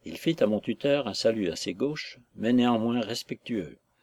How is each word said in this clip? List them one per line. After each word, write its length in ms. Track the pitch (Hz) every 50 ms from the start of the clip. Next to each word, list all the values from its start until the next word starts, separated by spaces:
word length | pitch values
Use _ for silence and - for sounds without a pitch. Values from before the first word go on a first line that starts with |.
| _
Il 120 | - -
fit 240 | - - 165 160 -
à 60 | -
mon 140 | 104 107 101
tuteur 460 | - - 113 - - 143 143 143 131
un 60 | 104 98
salut 380 | - - 113 113 110 98 85
assez 220 | 78 - - - 87
gauche, 460 | 95 123 143 156 151 - - - - _ _ _
mais 180 | - 104 113 123
néanmoins 480 | 123 120 120 120 110 107 117 117 123
respectueux, 760 | 110 101 117 117 - - 127 - _ - 120 104 85 71 - _ _ _ _ _